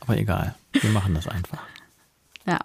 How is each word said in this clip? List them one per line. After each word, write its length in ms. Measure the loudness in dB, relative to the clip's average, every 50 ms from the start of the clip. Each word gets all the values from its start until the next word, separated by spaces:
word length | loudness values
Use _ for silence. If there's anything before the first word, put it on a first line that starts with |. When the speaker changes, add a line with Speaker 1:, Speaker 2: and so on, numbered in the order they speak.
Speaker 1:
Aber 160 | -2 0 0
egal, 380 | 2 2 2 0 0 0 -2 -4 -8 _ _ 0
wir 160 | 2 4 4
machen 240 | 4 4 2 2 0
das 140 | 0 -2 -2
einfach. 300 | -4 -4 -4 -6 -8 -12 -14 -16 -20 -20 -20 -20 _ _ _ _ _ _ _ _ -20 -8 -4
Speaker 2:
Ja, 140 | -2 -2 -2 -4